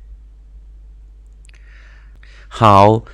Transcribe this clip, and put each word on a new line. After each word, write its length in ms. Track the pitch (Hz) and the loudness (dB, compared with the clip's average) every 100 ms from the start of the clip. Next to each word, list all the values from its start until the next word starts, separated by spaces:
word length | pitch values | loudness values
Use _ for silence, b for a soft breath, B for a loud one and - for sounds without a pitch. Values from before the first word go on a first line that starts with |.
| - - - - - - - - - - - - - - - b b b b b b b b b b | -20 -20 -20 -20 -20 -20 -20 -20 -20 -20 -20 -20 -20 -20 -20 b b b b b b b b b b
Hảo, 540 | - 110 98 104 110 b | -4 0 2 0 -2 b